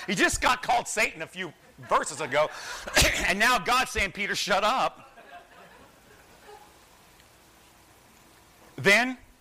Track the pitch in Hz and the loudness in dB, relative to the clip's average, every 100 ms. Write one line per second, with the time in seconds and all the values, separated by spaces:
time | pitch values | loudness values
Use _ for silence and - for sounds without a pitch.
0 | - 190 330 - 277 254 - 240 - 208 | -6 0 0 2 0 0 0 -2 0 -2
1 | 226 156 160 180 180 - - - 123 240 | -2 -4 -12 -10 -12 -12 -20 -20 0 0
2 | 311 143 147 139 151 - - - - - | 0 -6 -2 0 0 -2 -12 -12 -2 2
3 | 311 - 190 190 233 247 180 254 247 220 | 2 2 0 2 4 4 2 2 0 -2
4 | 196 185 196 190 175 196 208 254 160 - | -4 -4 -4 -4 0 2 2 2 0 -4
5 | - - - - - - - - - - | -18 -20 -20 -20 -20 -20 -20 -20 -20 -20
6 | - - - - - 415 - - - - | -20 -20 -20 -20 -20 -20 -20 -20 -20 -20
7 | - - - _ _ - - _ - - | -20 -20 -20 _ _ -20 -20 _ -20 -20
8 | - - - - - _ - - 135 208 | -20 -20 -20 -20 -20 _ -20 0 4 4
9 | 254 254 - _ | 2 -4 -16 _